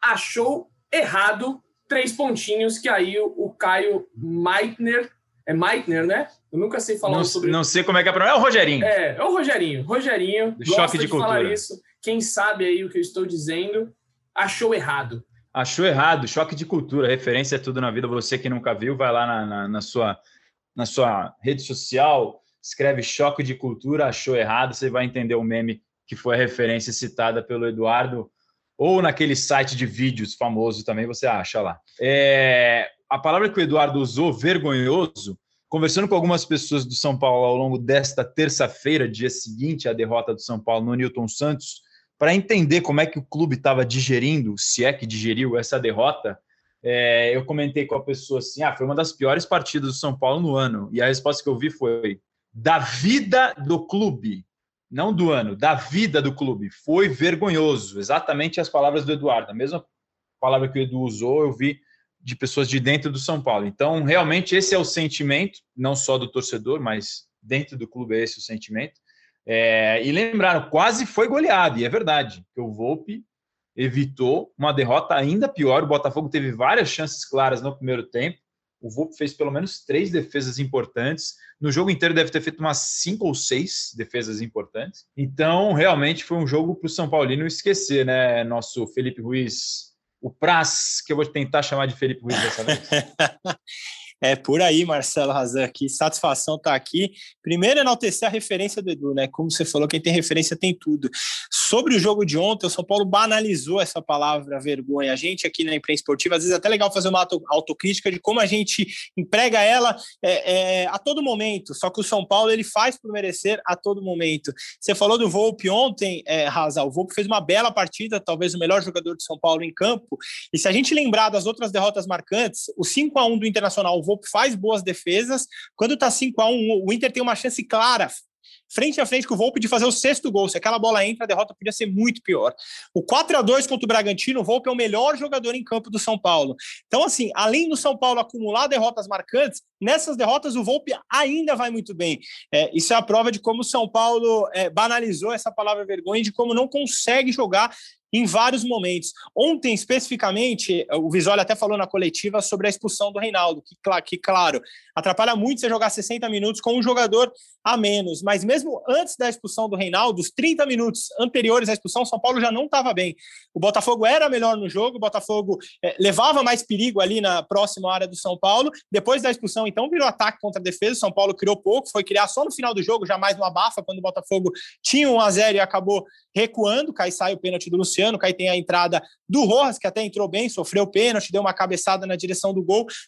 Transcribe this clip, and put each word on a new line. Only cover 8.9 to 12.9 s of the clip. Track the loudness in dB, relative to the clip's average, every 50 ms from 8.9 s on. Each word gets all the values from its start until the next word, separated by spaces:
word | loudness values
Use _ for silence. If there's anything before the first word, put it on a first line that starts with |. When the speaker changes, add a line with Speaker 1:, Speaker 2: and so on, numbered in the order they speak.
| 2 2 2 0 -2 -2
Speaker 1:
é |
o | 0 0 0
Rogerinho. | 0 2 0 0 0 0 -2 -2 -4 -4
Rogerinho | -2 -2 -2 0 0 0 0 0 0 0 0 0 -2 -2
Speaker 2:
Do | -4
Speaker 1:
gosta | -2 0 4 4 4
Speaker 2:
Choque | 4 2 0
de | -2
Speaker 1:
de | 0
falar | 0 0 0 2 2
Speaker 2:
Cultura. | 2 0 0 -2
Speaker 1:
isso. | -4 -6 -10 -12 -16 _ _ _ _
Quem | -6 -4 -2 -2
sabe | -2 -2 -2 0 0 0 0 0 0
aí | 0 0 0 0
o |
que | -2